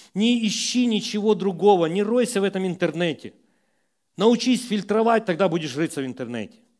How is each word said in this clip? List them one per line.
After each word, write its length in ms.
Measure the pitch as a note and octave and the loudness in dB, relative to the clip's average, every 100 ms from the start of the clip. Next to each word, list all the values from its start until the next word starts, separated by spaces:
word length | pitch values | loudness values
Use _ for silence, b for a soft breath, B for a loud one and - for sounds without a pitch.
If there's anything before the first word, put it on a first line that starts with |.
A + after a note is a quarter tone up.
| B | B
не 320 | F#3 A3+ A#3+ G#3+ | 0 2 2 0
ищи 400 | - - B3 A#3+ | -2 -2 0 2
ничего 500 | G#3+ - G#3+ G#3+ F#3+ | 0 -2 -2 0 2
другого, 500 | F#3+ E3+ G3+ F#3 D#3+ | 0 2 4 6 4
не 180 | F#3+ | 0
ройся 380 | G#3 B3 A#3 G3+ | 0 0 0 0
в 20 | |
этом 240 | G3 F#3+ F#3+ | -2 -2 -4
интернете. 680 | E3+ E3+ D#3 E3+ B2+ G2+ - _ _ _ _ _ _ _ - | -2 -4 -2 -4 -4 -12 -20 _ _ _ _ _ _ _ 0
Научись 500 | A3 A#3+ B3 A#3 - | 2 4 2 0 0
фильтровать, 560 | G#3 - G#3+ A3+ A3+ | -4 -2 0 2 2
тогда 240 | A3 E3 F#3+ | 0 0 0
будешь 300 | E3 D3+ C3+ | 0 -4 -4
рыться 240 | E3 C#3+ | -4 -4
в 40 | C3+ | -8
интернете. 520 | B2 A#2+ A#2+ G2+ - _ | -8 -8 -8 -8 -14 _